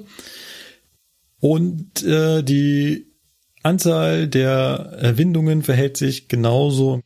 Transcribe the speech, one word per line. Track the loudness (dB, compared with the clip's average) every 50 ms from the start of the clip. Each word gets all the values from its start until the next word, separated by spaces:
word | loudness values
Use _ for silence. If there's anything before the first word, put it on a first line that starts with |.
| -8 -14 -20 -20 -20 -20 -20 -20 -20 -20 -20 -20 -20 -20 -20 _ _ _ _ _ _ _ _ _ _ _ _ _
Und, | 0 2 2 2 0 -2 -4 -6 -10 -10 -10 -6 -2
äh, | 0 0 2 2 2 0 0 0
die | 0 2 2 2 2 0 0 0 -2 -4 -6 -8 _ _ _ _ _ _ _ _ _ _ _ -2
Anzahl | 0 0 2 2 2 2 2 2 0 0 0 0
der, | 0 0 2 2 2 2 2 0 0 -2 -4 -6 -10 -6 -2
äh, | 0 0 2
Windungen | 2 2 2 2 2 2 2 0 0 2
verhält | 2 2 2 2 0 -2
sich | -2 -2 -2 -4 -4 -6
genauso | -4 -2 0 2 2 2 2 2 2 2 2 2 0 0 -4 -6